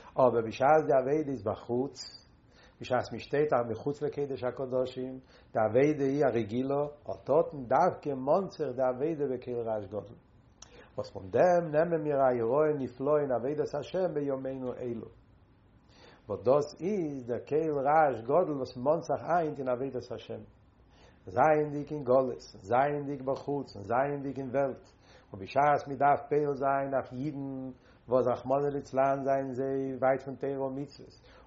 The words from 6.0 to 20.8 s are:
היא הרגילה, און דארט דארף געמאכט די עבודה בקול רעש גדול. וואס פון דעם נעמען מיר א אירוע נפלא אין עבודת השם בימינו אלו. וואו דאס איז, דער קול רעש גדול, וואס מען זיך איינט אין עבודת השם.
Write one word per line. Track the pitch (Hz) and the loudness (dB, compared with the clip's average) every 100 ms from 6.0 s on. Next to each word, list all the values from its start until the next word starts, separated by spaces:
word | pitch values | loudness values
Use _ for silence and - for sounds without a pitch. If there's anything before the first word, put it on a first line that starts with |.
היא | 135 143 | 0 2
הרגילה, | 135 113 104 123 135 139 147 - - | 2 2 0 -2 -2 -2 -4 -8 -12
און | 95 - | -8 0
דארט | 151 165 | 2 2
דארף | 147 117 131 185 - 147 | -4 0 2 2 0 -6
געמאכט | 131 135 175 190 - | -4 2 2 0 -6
די | 139 123 | -6 0
עבודה | 127 127 156 151 139 | 0 0 -2 -2 -2
בקול | 123 127 120 113 | -4 -6 -6 -4
רעש | 110 98 | -4 -4
גדול. | 104 - - _ _ _ _ - - - | -8 -10 -16 _ _ _ _ -20 -20 -14
וואס | - - | -10 -10
פון | 98 95 | -12 -2
דעם | 113 180 175 160 | 4 4 4 2
נעמען | 147 175 165 | 0 0 0
מיר | 147 139 | 0 2
א | 131 123 | 4 4
אירוע | 113 139 156 143 | 2 2 2 0
נפלא | 120 - 135 151 | -4 -4 0 2
אין | 139 | 2
עבודת | 120 135 151 143 | 0 -2 -2 -4
השם | 147 139 180 180 | -6 -4 -2 -2
בימינו | 151 139 135 135 131 127 | -2 -4 -4 -6 -6 -8
אלו. | - 123 113 - - _ _ _ _ _ _ _ - - - - | -6 -6 -8 -10 -16 _ _ _ _ _ _ _ -20 -20 -16 -8
וואו | 98 | 0
דאס | 113 147 143 - | 4 4 2 -4
איז, | 170 208 156 139 120 | -4 -2 -2 -6 -6
דער | 117 - | -6 -2
קול | 151 160 143 135 | 0 0 0 4
רעש | 160 147 113 | 4 4 2
גדול, | 117 160 165 143 | 2 2 2 -2
וואס | 123 123 | -6 -2
מען | 131 165 | 0 0
זיך | - 131 | 0 -4
איינט | - 175 156 139 | 0 0 0 -2
אין | 131 | -2
עבודת | 123 139 123 - | -2 -2 -6 -8
השם. | 110 - 110 107 - _ _ | -10 -10 -12 -14 -20 _ _